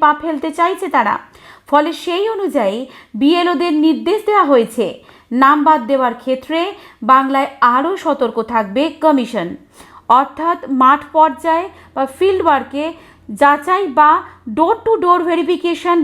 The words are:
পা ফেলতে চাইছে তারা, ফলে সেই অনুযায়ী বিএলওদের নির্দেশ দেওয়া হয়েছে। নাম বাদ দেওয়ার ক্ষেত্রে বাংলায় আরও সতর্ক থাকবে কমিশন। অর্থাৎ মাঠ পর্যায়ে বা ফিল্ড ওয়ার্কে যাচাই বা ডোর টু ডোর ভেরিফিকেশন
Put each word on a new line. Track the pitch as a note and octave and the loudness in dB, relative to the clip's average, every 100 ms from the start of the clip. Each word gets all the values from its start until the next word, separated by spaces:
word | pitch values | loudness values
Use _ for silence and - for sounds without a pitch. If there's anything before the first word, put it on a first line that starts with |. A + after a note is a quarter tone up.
পা | D4+ | 0
ফেলতে | D4 D#4+ D4+ D#4+ | 0 -4 -6 -6
চাইছে | D4+ F4 F#4 F4+ | -2 -2 -2 -4
তারা, | C4+ G#3 - - - - - - | -2 0 -4 -8 -20 -20 -20 -2
ফলে | C#4+ D4+ D#4+ | 0 0 -4
সেই | - F4 G#4 | -6 -4 -2
অনুযায়ী | G#4+ F#4+ C4+ G3+ G#3+ C4 - - | -4 -4 -2 -2 -4 -8 -16 -16
বিএলওদের | G#3+ C4+ F4 F4 F4 F4 D4+ | -2 2 2 2 0 0 2
নির্দেশ | D#4 C4 A3+ G#4 G#4 | 2 0 0 -2 0
দেওয়া | G#4 | 0
হয়েছে। | E4 C4+ A3+ - F#3+ - - - _ A#3+ | 4 2 2 -2 -6 -8 -18 -20 _ 2
নাম | C4+ D4+ | 4 4
বাদ | D4 D#4 A#3 | 2 2 0
দেওয়ার | C4+ B3 | -2 -2
ক্ষেত্রে | A#3 - C4 C4 D#4+ F4+ G4+ - _ | -4 -4 -6 -4 -4 -4 -8 -18 _
বাংলায় | A3 C4 C4+ C4+ C#4 - A#3+ | 2 2 2 -2 -2 -2 0
আরও | B3 D4+ F#4+ | 0 -2 -2
সতর্ক | D#4+ C#4+ A#3+ A3+ | -4 -2 -2 -4
থাকবে | A3+ A#3 G#3 G3+ D#4 D#4 | -4 -4 -4 -2 -4 0
কমিশন। | D#4+ C#4+ A#3 A3 E3+ F#3+ _ - - - - | 2 2 0 -6 -8 -10 _ -20 -20 -10 2
অর্থাৎ | A#3+ C4+ - E4 F4 - C4 | 2 2 -4 -4 -4 -4 2
মাঠ | C4 D4 D4 | 4 2 0
পর্যায়ে | D#4+ D#4 C#4 E4 D#4+ F#4 - - | 2 2 0 -2 -2 -4 -12 -12
বা | - C4+ | -6 -6
ফিল্ড | C4+ F#4 F#4+ | -2 0 2
ওয়ার্কে | E4 C#4 A#3+ C#4 D#4 E4 - _ - | 2 0 -2 -6 -8 -10 -18 _ -16
যাচাই | G3+ C#4+ D4 D4 F#4 F#4+ B3+ | 0 2 2 0 -2 0 2
বা | D4+ E4+ F#4 - - | 4 4 -2 -14 -8
ডোর | A3 E4 A4+ | -2 0 0
টু | A4 A4 | 0 0
ডোর | F4 F4+ | 2 2
ভেরিফিকেশন | E4+ E4 D4+ F4+ F4 E4+ F4 F4 | 2 -2 -2 -2 -4 -4 0 0